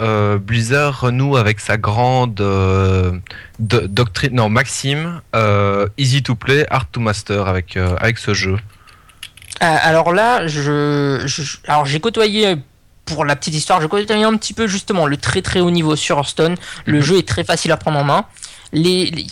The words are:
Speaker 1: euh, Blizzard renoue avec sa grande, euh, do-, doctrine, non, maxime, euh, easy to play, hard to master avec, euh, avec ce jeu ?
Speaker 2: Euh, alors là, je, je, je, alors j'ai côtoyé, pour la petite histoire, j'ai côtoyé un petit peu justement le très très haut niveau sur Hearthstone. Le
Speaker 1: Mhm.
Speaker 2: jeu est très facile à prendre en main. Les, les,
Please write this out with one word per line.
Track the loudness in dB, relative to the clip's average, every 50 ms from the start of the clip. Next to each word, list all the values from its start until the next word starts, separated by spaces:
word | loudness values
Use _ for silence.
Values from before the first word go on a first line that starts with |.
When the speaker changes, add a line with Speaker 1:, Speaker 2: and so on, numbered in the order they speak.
Speaker 1:
euh, | -2 0 2 2 2 2 0 -2
Blizzard | -2 -2 -2 0 0 2 2 2 2 0 -2 0
renoue | -2 0 0 2 0 2 2 2
avec | 2 2 0 -2
sa | -2 0 0 2
grande, | 2 2 2 2 2 2 4 2 2 0 0 -2
euh, | 0 0 2 2 2 4 4 4 4 4 2 2 2 0 -2 -4 -8 -14 -18 -18 -18 -16 -8 -6
do-, | -2 0 0 0 0
doctrine, | 0 0 0 -2 -2 -2 -4 -4 -2 0
non, | 2 2 2
maxime, | 2 0 0 -2 -4 -6 -4 -2 -2 -2 -4 -6 -8 -10 -10 -4 0
euh, | 0 2 2 2 2 2 0 0 0 -2 -2 -2
easy | -2 0 2 2 0
to | 0 0 -4
play, | -2 0 0 2 2 2 0
hard | -2 -4 -4 -4
to | -6 -2
master | -2 -2 -2 -2 -4 -4 -2 -2 0 0
avec, | -2 -2 -4 -4 -4 -2
euh, | 0 0 0 0
avec | 0 0 -2 -2
ce | -2 -4 -2
jeu ? | -2 -2 -2 -2 -4 -6 -10 -20 -20 -20 -20 -20 -20 -20 -20 -20 -20 -20 -20 -20 -20 -20 -14 -4 0
Speaker 2:
Euh, | 2 2 2 4
alors | 4 4 4 4 4 4
là, | 2 2 4 4 2 2 0
je, | -2 -4 -2 -2 0 0 0 0 0 0 0 0 0 0 -2 -2
je, | -4 -6 -6
je, | -8 -8 -10 -10 -4
alors | 0 0 0 2
j'ai | 0 -2 -2
côtoyé, | -2 -2 0 2 0 2 2 2 2 2 2 0 -4 _ _ _ _ -20 _ _ -10
pour | -8 -4 -2 0
la | 0 -2
petite | -2 -4 -6 -4
histoire, | -4 0 0 0 0
j'ai | 2 0
côtoyé | -2 -2 0 0 0 2 2
un | 2 0
petit | 0 -4 -6
peu | -4 -4 -2
justement | -2 -2 -4 -4 -2 0 2 2
le | 0 0
très | -2 -2 -2 -2 -2
très | -2 0 0 2
haut | 2 2
niveau | 2 2 2 2 0
sur | 0 0 0 0 0
Hearthstone. | 0 -2 0 0 0 0 0 -4 -8 -14 -16 -10 -4
Le | 0 2 2
Speaker 1:
Mhm. | 4
Speaker 2:
jeu | 4 4 2
est | 2
très | 0 -2 -4 -2
facile | -2 -2 -2 0 0
à | 0 0
prendre | 0 -2 0 0
en | 2
main. | 2 2 0 0 -4 -12 -20 -20 -20 -20 -20 -14 -4
Les, | -2 0 2 2 2 2 0
les, | -2 -4 -6 -10 -8